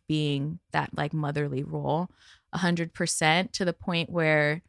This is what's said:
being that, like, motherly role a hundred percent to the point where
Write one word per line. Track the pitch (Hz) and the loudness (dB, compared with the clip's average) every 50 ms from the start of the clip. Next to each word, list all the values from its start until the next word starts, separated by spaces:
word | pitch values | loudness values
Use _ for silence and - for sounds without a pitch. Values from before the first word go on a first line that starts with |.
| _ | _
being | - 156 156 151 147 143 139 139 151 165 170 _ _ | 0 0 2 2 2 0 0 -2 -4 -6 -8 _ _
that, | - 151 147 147 - | -2 -2 -2 -2 -4
like, | 156 147 147 - | -4 -4 -2 -2
motherly | 156 151 143 147 147 147 143 139 131 143 | -2 -2 -2 -2 -2 -2 -2 -4 -4 -6
role | 151 156 147 143 139 143 160 180 - - _ - - - _ _ _ - | -6 -6 -4 -2 0 0 0 -2 -4 -8 _ -20 -20 -20 _ _ _ -6
a | 165 | 0
hundred | 180 175 175 170 165 165 - | 0 2 2 0 -2 -4 -4
percent | - 180 165 - - 165 156 160 175 185 - - | -4 -2 -2 0 2 4 4 4 4 2 -2 -4
to | - 196 | -2 -2
the | 175 165 | -2 -2
point | - - - 175 170 165 - | -2 -4 -2 0 0 -2 0
where | 175 170 160 156 156 151 147 147 151 175 - | 0 0 2 4 4 4 4 2 2 0 -6